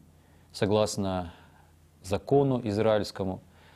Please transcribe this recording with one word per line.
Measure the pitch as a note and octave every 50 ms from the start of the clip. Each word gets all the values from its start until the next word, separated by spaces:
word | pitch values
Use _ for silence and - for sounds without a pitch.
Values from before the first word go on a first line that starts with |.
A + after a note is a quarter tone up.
| - - - - _ _ - - - _ -
согласно | - A2+ F#2+ G#2 G#2+ G#2+ G#2 - - G2+ F#2+ F#2 F#2 F2+ E2+ - - - - - - - _ _ _ _ _ _ _ -
закону | F#2+ G2+ F#2+ - - C#3 C#3 C#3+ C#3 C3 A#2+ -
израильскому, | A2 G2+ G#2 G#2+ A2 G#2+ G#2+ F#2+ - - - G2 F#2 F#2 G2 - - _ - - - -